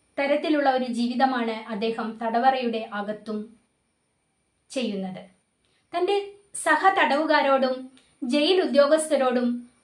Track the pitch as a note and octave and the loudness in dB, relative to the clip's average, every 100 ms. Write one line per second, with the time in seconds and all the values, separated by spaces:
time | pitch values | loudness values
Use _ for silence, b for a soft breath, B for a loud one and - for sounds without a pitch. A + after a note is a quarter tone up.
0 | _ - C#4+ D4 D#4 D4+ C4+ B3+ B3 A3+ | _ -6 0 0 2 2 2 2 -2 -2
1 | A#3+ B3 C4 B3 A3+ A3 - G#3+ A3+ A3+ | -2 0 0 0 -4 -6 -8 -6 -4 -4
2 | A3 A3 A#3 A#3 C4+ C4 A#3+ A3 A3 G#3 | -6 -6 -4 2 2 2 -2 -4 -8 -8
3 | G3+ G#3+ - G#3+ G#2+ _ _ _ _ _ | -8 -10 -10 -10 -10 _ _ _ _ _
4 | _ _ _ _ _ _ _ C4+ A3+ G3 | _ _ _ _ _ _ _ -6 -4 -4
5 | F#3 F#3 F#3 _ _ _ _ _ _ E4+ | -8 -10 -16 _ _ _ _ _ _ -4
6 | F4+ G4+ G4+ - _ - E4 D4+ F#4+ F#4 | 0 0 -2 -14 _ -8 0 4 4 4
7 | C#4+ C#4 D#4 D4+ C#4 C4+ B3+ B3+ - b | 2 2 2 2 4 2 2 -2 -8 b
8 | b b B3+ D4 D4+ F#4 D4+ C#4 C#4+ D#4 | b b -2 2 4 2 4 4 6 4
9 | D#4 C4+ B3+ B3 A#3+ A#3+ - _ | 2 0 2 2 0 -4 -10 _